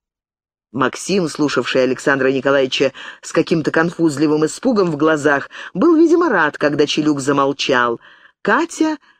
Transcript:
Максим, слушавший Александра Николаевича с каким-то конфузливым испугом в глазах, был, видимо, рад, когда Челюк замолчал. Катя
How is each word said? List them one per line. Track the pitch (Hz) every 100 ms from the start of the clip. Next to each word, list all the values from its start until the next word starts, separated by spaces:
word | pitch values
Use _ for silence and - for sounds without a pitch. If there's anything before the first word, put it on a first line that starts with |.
| _ _ _ _ _ _ _
Максим, | 123 127 - - 190 160
слушавший | - 147 - 120 131
Александра | 127 123 151 135 131
Николаевича | 135 139 139 131 - 135 - - -
с | -
каким-то | 170 156 165 151
конфузливым | 160 170 165 165 139 151 151
испугом | 156 - 254 214 175
в | 147
глазах, | 156 156 143 139 - - -
был, | 175 311 320
видимо, | 330 339 339
рад, | 190 151 -
когда | 147 147 147
Челюк | - 151 143
замолчал. | 135 143 139 139 - 127 120 117 - - - _
Катя | - 247 330 - 311 302 _